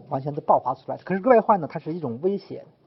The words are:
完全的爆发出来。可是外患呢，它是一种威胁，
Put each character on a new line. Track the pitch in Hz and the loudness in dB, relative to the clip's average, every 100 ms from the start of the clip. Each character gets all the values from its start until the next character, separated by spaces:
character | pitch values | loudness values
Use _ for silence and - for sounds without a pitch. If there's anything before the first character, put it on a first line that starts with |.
| - | -2
完 | 139 | -6
全 | 139 147 | -4 -4
的 | |
爆 | - 156 | 2 2
发 | - 135 | 2 -6
出 | - | -8
来。 | 127 | -10
可 | - 190 | -4 -2
是 | 208 | 4
外 | 233 | 6
患 | - 202 | 6 2
呢， | 147 | 0
它 | 165 | -8
是 | 156 | -8
一 | 170 | -6
种 | 147 117 | -6 -4
威 | 180 202 | -2 -4
胁， | - 131 - _ | -8 -16 -16 _